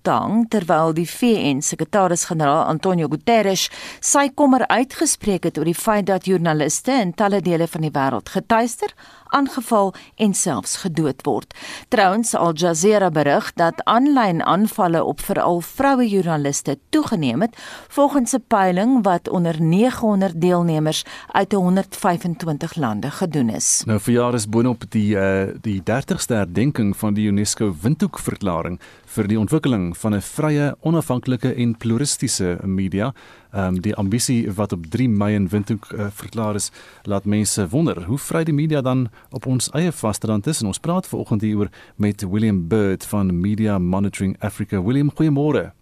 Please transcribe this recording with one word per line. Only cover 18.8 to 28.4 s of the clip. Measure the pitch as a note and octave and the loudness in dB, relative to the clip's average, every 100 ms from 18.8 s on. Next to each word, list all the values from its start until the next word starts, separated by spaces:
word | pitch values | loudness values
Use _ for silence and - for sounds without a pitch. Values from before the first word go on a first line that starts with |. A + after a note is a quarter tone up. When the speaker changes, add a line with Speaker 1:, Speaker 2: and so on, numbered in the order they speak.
| A3+ C4+ | 2 4
Speaker 1:
wat | G3 F3 - | 4 2 0
onder | F3+ E3+ D#3+ | 0 0 2
negenhonderd | D#3+ F3+ B3 - A3 G3+ F#3+ E3 | 2 4 2 2 0 2 0 0
deelnemers | F3+ F3 E3+ D#3 D#3 D#3 - - - | 2 2 2 0 0 -2 -6 -14 -4
uit | - G3 | -2 0
honderdvyfentwintig | G3+ F3+ F#3 F#3+ - G3 E3+ F3+ D#3+ E3 D3 E3 E3 | 2 2 2 0 -2 0 0 -2 -6 -4 -4 -6 -4
lande | B2+ G#2 C3+ | -4 -2 -6
gedoen | - F#3 D3 A2+ | -4 -2 0 0
is. | F2+ - - - | 0 -2 -2 0
Speaker 2:
Nou, | G#2+ | 0
verjaar | - A#2+ A#2+ | 2 2 2
is | B2 G#2+ | 0 0
boonop | A2+ B2+ A#2 - | 2 2 0 -2
die, | A2 G#2 G#2 | 0 2 2
eh, | G2 F#2+ F#2+ - | 2 2 0 -4
die | A2+ G2 | -6 -4
dertigste | F#2+ A#2+ - F3+ - | -2 -2 -2 -4 -2
herdenking | A2+ F2+ F2 C3+ C#3+ G2+ F#2+ | -2 0 0 0 0 -2 0
van | G#2+ | -2
die | G#2 G#2+ | 0 2
unesco | G2+ G#2 - G#2+ D#2 | 0 0 0 -2 0
Windhoekverklaring | G3+ D#3+ G3 - - G2+ | -2 0 -2 -4 -8 -4